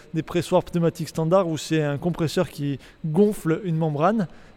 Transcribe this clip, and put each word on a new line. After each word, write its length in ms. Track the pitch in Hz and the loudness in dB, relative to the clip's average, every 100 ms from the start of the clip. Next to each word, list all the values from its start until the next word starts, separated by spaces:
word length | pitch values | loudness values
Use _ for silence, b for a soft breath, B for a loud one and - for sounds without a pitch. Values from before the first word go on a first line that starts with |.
| B | B
des 80 | 160 | -6
pressoirs 420 | - - - 180 | -4 -2 2 2
pneumatiques 460 | - 170 165 - 156 | 2 0 0 0 -6
standards 380 | - 160 190 170 | -4 2 2 2
où 100 | 156 | -2
c'est 240 | - 160 | -2 0
un 160 | 147 143 | 0 -2
compresseur 520 | 180 160 160 - 170 | -2 -2 -2 0 -2
qui 300 | - 143 135 B B | -2 -4 -6 B B
gonfle 580 | 165 156 208 208 160 160 | -2 2 4 2 -2 -2
une 140 | 190 160 | -2 -2
membrane. 500 | 160 143 170 226 170 B B | 0 2 2 2 -2 B B